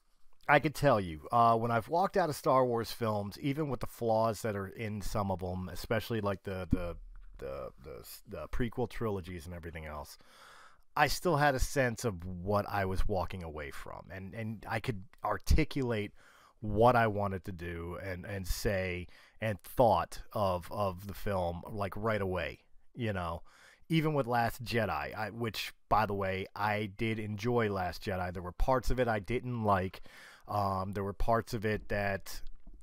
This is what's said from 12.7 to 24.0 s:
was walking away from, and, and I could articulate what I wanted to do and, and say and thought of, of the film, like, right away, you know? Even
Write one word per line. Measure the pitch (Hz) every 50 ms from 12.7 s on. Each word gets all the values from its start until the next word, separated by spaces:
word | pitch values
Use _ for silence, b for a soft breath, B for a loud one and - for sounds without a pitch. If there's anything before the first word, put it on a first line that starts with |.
| 107 101 98
was | 95 92 87 -
walking | - 104 90 85 - - 95 87
away | 80 73 76 73 69
from, | - - - - - - - -
and, | 95 95 95 95 90
and | 113 110 110 113 98 - -
I | 117 117
could | - - 113 95 92 - - -
articulate | - 104 104 95 - - - - 156 - - 147 131 120 117 107 104 104 - b b b b b b b b b
what | - 104 104 104 113 120 120
I | 117 117 110
wanted | 101 101 101 101 98 92 -
to | -
do | 95 85 87 87 85 85 82 85 87 -
and, | - 98 90 87 -
and | - 101 98 92
say | 90 - - - 117 101 92 92 92 87 90 87 - B B B B B B
and | 110 110 107 - -
thought | - - - 127 113 98 85 82 - - - - -
of, | - 113 104 95 90 90 85 -
of | - 104 104 98 90 90 98 101
the |
film, | 92 - - 107 101 92 90 85 87 85 - -
like, | 113 101 101 95 -
right | 107 104 113 107 104
away, | 98 95 92 90 80 69 - - _ _ - - - - -
you | - 120 107
know? | 101 92 87 85 85 82 - B B B B B B B B B
Even | 165 165